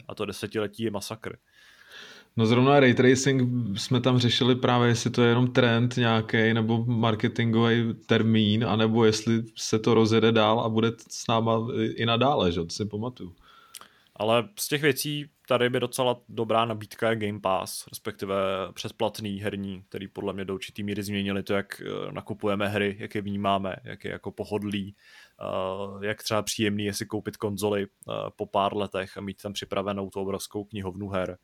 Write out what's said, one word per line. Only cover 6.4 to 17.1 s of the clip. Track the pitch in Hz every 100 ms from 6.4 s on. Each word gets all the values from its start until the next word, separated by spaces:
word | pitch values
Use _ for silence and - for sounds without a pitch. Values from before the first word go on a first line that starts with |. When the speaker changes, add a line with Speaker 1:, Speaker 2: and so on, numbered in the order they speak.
| 110
Speaker 2:
nebo | 113 110 117
marketingový | 120 117 117 110 123 120 117 113 117 117 117 - -
termín, | 113 110 110 104 107
anebo | 117 110 110 113
jestli | 110 107 113 113 117 -
se | - 110
to | 120
rozjede | 113 110 110 113
dál | 113 107 113
a | 120
bude | 110 113 - -
s | - -
náma | 113 113 113 117 110
i, | 113
i | - 117
nadále, | 117 127 143 92
že? | 87
To | 82
si | -
pamatuju. | 104 104 120 123 90 90 _ - _ - - _ _ -
Speaker 1:
Ale | 107 120 104 -
z | -
těch | 147
věcí | 147 131 147 147 143 _ -
tady | 123
je | 123 127
docela | 123 - 127 123 _
dobrá | 107 110 113
nabídka | 117 110 107 - 113